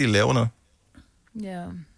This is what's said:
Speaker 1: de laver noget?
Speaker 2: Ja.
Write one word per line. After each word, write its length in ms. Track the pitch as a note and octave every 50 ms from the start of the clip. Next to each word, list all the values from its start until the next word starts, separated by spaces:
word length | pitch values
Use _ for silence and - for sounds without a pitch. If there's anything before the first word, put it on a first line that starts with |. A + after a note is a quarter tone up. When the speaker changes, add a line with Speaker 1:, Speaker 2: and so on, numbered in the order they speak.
| C#3
Speaker 1:
de 40 |
laver 260 | A#2 G#2 G2+ G#2+ B2 C3
noget? 160 | B2 A2+ A#2 - _ _ _ _ _ _ _ _ - - _ _ _ _ _ _ A3 G#3
Speaker 2:
Ja. 220 | G3 F#3 F3 F3 F3+ F#3 F3+ D#3 - _